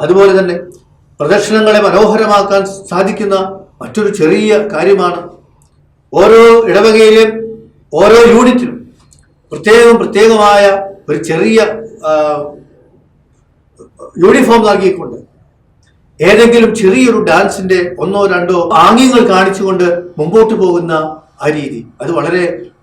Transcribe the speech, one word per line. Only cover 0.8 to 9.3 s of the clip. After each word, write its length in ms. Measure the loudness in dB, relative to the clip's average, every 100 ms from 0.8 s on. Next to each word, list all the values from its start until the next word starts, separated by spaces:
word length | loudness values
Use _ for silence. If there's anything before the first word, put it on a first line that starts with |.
| _ _ _ -8
പ്രദർശനങ്ങളെ 640 | -2 -2 0 0 2 2
മനോഹരമാക്കാൻ 840 | 0 2 0 0 0 0 0 -2 -4
സാധിക്കുന്ന 680 | -10 -8 -6 -4 -4 -4 -4 -4 -12 -20 -20
മറ്റൊരു 340 | -12 -6 -4 -2
ചെറിയ 420 | -2 0 0 -2 -2
കാര്യമാണ് 560 | -4 0 0 0 -6 -12 -20 _ _ _ _ _ _ _
ഓരോ 540 | 0 4 6 6 4 2
ഇടവകയിലും 600 | 2 2 4 4 4 2 -2 -12 -16 -20 _ _
ഓരോ 260 | 0 2 4 4
യൂണിറ്റിനും 580 | 4 2 0 -4 -10 -20 _ _ _ _